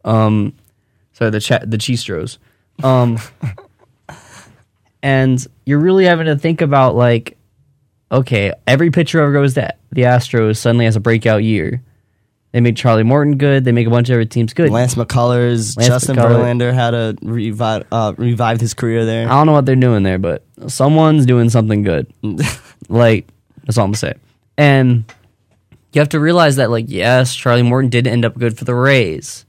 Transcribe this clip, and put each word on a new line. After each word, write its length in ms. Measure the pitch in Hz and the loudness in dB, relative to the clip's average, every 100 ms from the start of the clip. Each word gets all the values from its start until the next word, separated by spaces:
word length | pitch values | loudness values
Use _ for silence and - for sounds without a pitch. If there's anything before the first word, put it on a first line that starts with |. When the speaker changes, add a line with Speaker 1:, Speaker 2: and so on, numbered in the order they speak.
Speaker 1:
Um, 480 | - 110 110 107 101 - _ _ _ _ _ | 0 0 2 0 -4 -10 _ _ _ _ _
sorry, 200 | _ 113 | _ -4
the 80 | 107 | -4
cha-, 240 | - 123 | -2 -4
the 140 | 107 110 | -2 -6
Cheestros. 600 | - 120 - 87 - - _ _ _ - | -4 -6 -6 -8 -8 -14 _ _ _ -4
Um, 340 | 131 131 120 113 - _ 120 95 - _ _ _ - | 0 2 0 -2 -10 _ -12 -12 -20 _ _ _ -20
<laughs> 880 | - - - - _ _ _ _ _ | -20 -20 -20 -20 _ _ _ _ _
and 420 | 139 135 131 127 127 _ - | 0 2 2 0 -4 _ -2
you're 140 | 147 | 0
really 240 | 175 190 | 2 2
having 220 | 185 170 160 | 2 0 0
to 100 | 143 | -2
think 240 | 165 165 | -2 -2
about, 340 | 160 139 131 | 0 2 2
like, 420 | 104 123 117 - _ _ _ _ _ _ _ _ | 2 2 0 -4 _ _ _ _ _ _ _ _
okay, 400 | 127 127 113 98 - - | -2 0 0 -2 -4 0
every 220 | 135 170 | 2 2
pitcher 280 | 156 156 165 | 0 0 0
ever 120 | 147 | 0
goes 220 | 143 139 | 2 0
to 200 | 131 120 - _ | 0 -6 -10 _
the 120 | - | 0
Astros 560 | 123 123 - 120 110 110 | 2 2 0 0 0 0
suddenly 260 | 120 120 | 0 2
has 100 | 113 | 2
a 60 | 107 | 2
breakout 420 | 113 113 113 107 | 0 0 2 0
year. 400 | 110 107 78 123 _ _ _ _ _ _ _ | 0 -2 -4 -8 _ _ _ _ _ _ _
They 80 | 120 | 0
make 140 | 120 | 0
Charlie 300 | 110 127 113 | 2 0 2
Morton 320 | 110 143 147 139 | 2 2 2 0
good. 260 | 143 139 | 0 0
They 60 | 127 | 2
make 160 | 120 113 | 0 2
a 40 | |
bunch 180 | 120 120 | 0 2
of 40 | |
other 100 | 123 | 0
teams 280 | 113 120 113 | -2 -2 -4
good. 180 | - 160 | 0 0
Speaker 2:
Lance 260 | 110 123 123 | 0 -2 -2
McCullers, 800 | 113 127 120 123 120 120 107 - | -4 -2 0 0 0 -2 -4 0
Speaker 1:
Lance 100 | 123 | 0
Speaker 2:
Justin 280 | 123 - 127 | 0 -2 0
Speaker 1:
McCullers. 180 | 117 117 120 120 | 2 2 0 -2
Speaker 2:
Verlander 160 | 123 | -2
had 200 | 127 120 | 0 -2
a 180 | 120 113 120 | -2 -4 -6
revi-, 640 | - 117 110 107 113 110 - | -8 -6 -6 -4 -4 -4 -4
uh, 200 | 113 107 - | -4 -4 -4
revived 440 | 120 120 117 117 | -4 -2 -2 -2
his 140 | 117 | -4
career 300 | - 120 117 113 | -4 -4 -2 -2
there. 200 | 113 113 | -2 0
Speaker 1:
I 20 | |
don't 160 | 135 160 | 2 4
know 60 | |
what 140 | 151 135 | 2 2
they're 100 | 131 | 2
doing 260 | 127 110 | 2 2
there, 160 | 98 92 | 0 -2
but 260 | 87 78 _ _ - | -4 -6 _ _ -14
someone's 600 | - 135 156 156 156 127 | -2 2 4 4 4 4
doing 220 | 123 117 | 2 2
something 320 | 113 110 107 | 2 2 0
good. 300 | 101 78 64 _ | 0 -2 -4 _
Speaker 2:
<laughs> 240 | 107 85 135 - _ _ - | -10 -6 -8 -8 _ _ -4
Speaker 1:
Like, 400 | 117 117 110 - _ _ - | 2 2 2 -4 _ _ -14
that's 160 | - 113 | -4 -2
all 60 | |
I'm 60 | 98 | -2
gonna 60 | 104 | -2
say. 160 | 73 - _ _ _ - | -6 -10 _ _ _ 0
And 460 | 147 135 127 120 110 - _ _ _ _ _ _ _ | 4 4 2 0 -2 -16 _ _ _ _ _ _ _
you 80 | 147 | -2
have 80 | 147 | 0
to 100 | 156 | 0
realize 380 | 151 175 156 135 | 0 2 2 2
that, 160 | 117 | 0
like, 140 | 117 110 | -2 -4
yes, 480 | 98 104 127 127 - | -4 0 2 0 -2
Charlie 260 | 127 120 | 0 2
Morton 260 | 120 127 135 | 2 0 0
did 200 | 120 123 | 0 0
end 160 | 120 | 0
up 120 | 117 120 | -2 -2
good 220 | 120 110 | -6 -4
for 60 | |
the 100 | 120 | -6
Rays. 720 | 123 135 135 98 80 - - | -2 2 2 0 -6 -14 -20